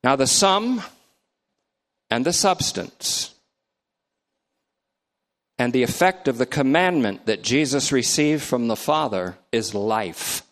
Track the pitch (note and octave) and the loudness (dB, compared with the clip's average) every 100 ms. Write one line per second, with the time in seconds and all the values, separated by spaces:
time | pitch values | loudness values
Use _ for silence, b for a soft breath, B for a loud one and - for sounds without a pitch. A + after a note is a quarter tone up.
0 | B2 C3+ C3 - G3 F#3+ A3+ B3 - _ | 2 2 2 4 4 2 0 -4 -6 _
1 | _ _ _ _ _ _ _ _ _ _ | _ _ _ _ _ _ _ _ _ _
2 | _ A2+ C3+ F3 G3+ - - - E2+ _ | _ 0 0 2 2 2 -2 -4 -10 _
3 | - - - _ _ _ _ _ _ _ | -6 -6 -6 _ _ _ _ _ _ _
4 | _ _ _ _ _ _ _ _ _ _ | _ _ _ _ _ _ _ _ _ _
5 | _ _ _ _ _ - B2 B2+ A#2+ - | _ _ _ _ _ -4 0 2 0 2
6 | F#3 F#3 - A#2 B2 - C3 D3+ F#3 E3+ | 2 2 -4 -2 -2 2 2 4 4 2
7 | A2+ G2 - A2 - C3 D3 C#3 - C3+ | 0 -2 -4 -4 0 0 0 -2 0 0
8 | A#2 - D3+ D#3 - B2+ A#2 A2 - D#3 | 0 0 2 0 -2 -2 -2 -2 0 0
9 | C#3+ G2 F2+ F#2 _ A#2 G#2 G#2 G#2 A2 | 0 -4 -6 -10 _ -4 -2 -4 -2 -2
10 | G2 D#2+ - - - | -2 -8 -8 -8 -10